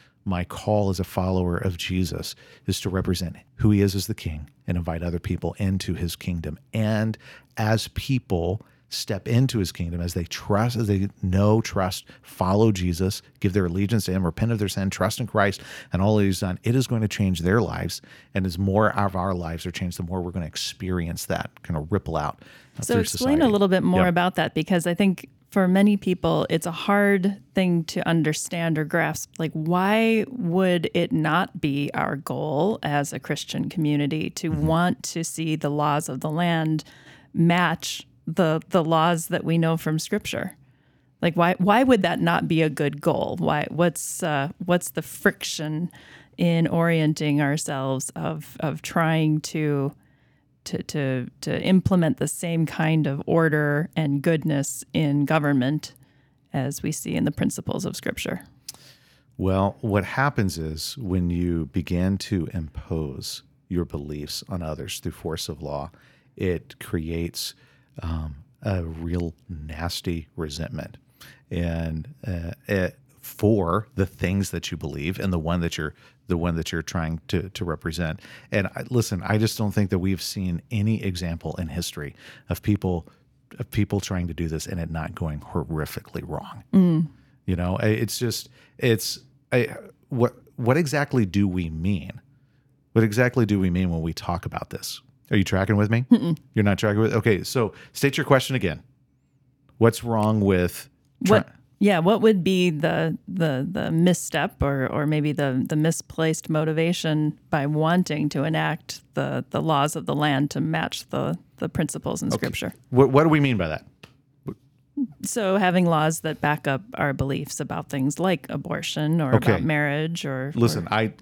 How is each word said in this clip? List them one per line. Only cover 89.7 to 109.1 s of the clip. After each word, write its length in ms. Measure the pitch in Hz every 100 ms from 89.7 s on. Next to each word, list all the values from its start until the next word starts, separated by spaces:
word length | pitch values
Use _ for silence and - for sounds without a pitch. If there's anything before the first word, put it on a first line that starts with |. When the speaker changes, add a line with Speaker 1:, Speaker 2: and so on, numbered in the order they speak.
| - - - _
Speaker 1:
what, 260 | 123 120 - - -
what 220 | 120 147
exactly 480 | 151 143 147 127 95
do 220 | 101 98
we 220 | 90 82
mean? 520 | 80 131 131 - - - _ _ _ _ _ _
What 100 | 117
exactly 420 | 110 110 123 131 107
do 140 | 101
we 100 | 92
mean 200 | 87 90
when 100 | 82
we 120 | 80
talk 320 | - - 87 80
about 240 | - -
this? 300 | - - - - _ _
Are 60 | 104
you 60 | 92
tracking 320 | 95 98 104
with 120 | 107
me? 160 | 117 127
Speaker 2:
Mm-mm. 260 | 160 170 160 -
Speaker 1:
You're 100 | 113
not 140 | 101 92
tracking 240 | 107 104
with, 120 | 110
okay, 300 | 113 117 90
so 300 | - 127 104 - -
state 240 | - 139 160
your 80 | 147
question 300 | 135 - 127
again. 280 | 90 78 - _ _ _ _ _ _ _ _ -
What's 260 | 113 -
wrong 380 | 120 110 107 110
with 480 | 98 92 87 - - _ _ _ 185
try- 120 | 214
Speaker 2:
What, 100 | - - _ _
yeah, 200 | 202 175
what 220 | 170 220
would 220 | 220 202
be 260 | 170 185 180
the, 480 | 151 165 165 160 175 -
the, 400 | 180 156 131 151
the 220 | 180 -
misstep 720 | 160 175 170 - 156 180 -
or, 260 | 143 139 127
or 180 | 143 151
maybe 260 | 151 147
the, 320 | 147 139 131 -
the 80 | 156
misplaced 760 | 160 - - - 160 160 -
motivation 880 | 156 156 156 165 175 160 151 151 - _
by 160 | 151 143
wanting 640 | 151 156 180 170 147 147
to 140 | 143
enact 580 | 160 156 156 156 - - _